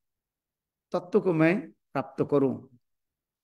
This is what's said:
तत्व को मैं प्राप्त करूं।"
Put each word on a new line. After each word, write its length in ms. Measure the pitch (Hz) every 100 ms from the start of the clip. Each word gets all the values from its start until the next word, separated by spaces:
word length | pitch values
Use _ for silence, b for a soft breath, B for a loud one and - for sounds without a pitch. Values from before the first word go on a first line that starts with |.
| _ _ _ _ _ _ _ _ _
तत्व 300 | 180 175 214
को 120 | 190
मैं 380 | 160 160 202 -
प्राप्त 560 | - _ 139 - - 147
करूं।" 460 | 143 135 113 - - _ _ _ _ _ _